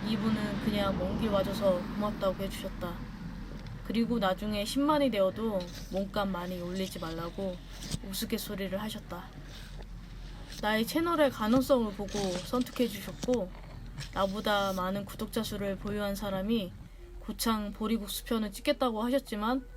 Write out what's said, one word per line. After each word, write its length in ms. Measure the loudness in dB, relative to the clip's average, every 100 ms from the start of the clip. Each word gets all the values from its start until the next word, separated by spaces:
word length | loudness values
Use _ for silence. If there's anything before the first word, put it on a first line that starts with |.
| 0
이분은 580 | 2 2 2 0 0
그냥 320 | 0 2 2 2
먼 200 | 0 0
길 120 | 4
와줘서 500 | 4 4 4 4 4 0
고맙다고 480 | -2 -2 2 0 0
해주셨다. 500 | -4 -4 -6 -4 -6 -6 -8 -8 -8 -8 -8 -8 -8 -8 -2
그리고 320 | 0 2 4
나중에 460 | 4 2 0 -2
십만이 460 | 0 2 4 6 6
되어도 480 | 6 4 4 0 0 -2 -8 -4
몸값 380 | -2 0 0 0
많이 320 | 0 -2 -4
올리지 380 | -4 -2 -2 -4
말라고 580 | -6 -4 -6 -4 -4 -4 -10 -12 -6 -6 -4
우스갯소리를 680 | -6 -2 -4 -4 -4 -4 -2
하셨다. 440 | -4 -8 -8 -10 -10 -12 -12 -12 -12 -10 -10 -12 -12 -12 -12 -12 -12 -4
나의 260 | 2 2 4
채널의 440 | 2 4 6 6
가능성을 640 | 4 4 6 8 4 4
보고 240 | -2 -2 0
선택해주셨고 1300 | 0 0 0 0 0 2 0 0 -8 -4 0 2 0 -8 -12 -12 -10 -10 -4
나보다 580 | 2 2 2 2 4 4
많은 300 | 2 0 -2
구독자 380 | -4 -6 -4 -2
수를 340 | -2 -2 -2 -2
보유한 380 | -2 -2 -2
사람이 580 | -2 -2 -2 2 2 0 -8 -14 -14 -14 -10
고창 520 | -8 -2 2 2 0
보리국수 520 | -2 0 0 0 -6
편을 280 | 0 0 0
찍겠다고 500 | 0 0 4 2 2
하셨지만 600 | 2 2 0 -2 0 0 -2